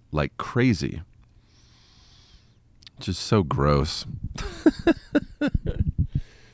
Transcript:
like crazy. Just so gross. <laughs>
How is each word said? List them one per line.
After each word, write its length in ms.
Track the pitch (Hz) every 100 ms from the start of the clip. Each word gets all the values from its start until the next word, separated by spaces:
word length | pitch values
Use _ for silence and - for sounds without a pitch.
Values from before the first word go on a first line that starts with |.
| -
like 240 | 76 71 -
crazy. 680 | - 120 127 92 69 - - _ - _ _ _ _ _ _ - - - - - _ _ _ _ - -
Just 220 | - 92
so 200 | - 110
gross. 640 | 78 69 71 71 67 - -
<laughs> 60 | - - - - 339 320 - - - - 294 - - 285 - - - - - - - - - -